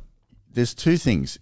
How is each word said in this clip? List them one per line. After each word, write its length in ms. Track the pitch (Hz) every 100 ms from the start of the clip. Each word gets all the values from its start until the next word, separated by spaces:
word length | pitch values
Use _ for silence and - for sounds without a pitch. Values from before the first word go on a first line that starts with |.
| - _ _ _ _
there's 220 | 120 120
two 240 | - 156 170
things, 400 | 143 92 67 -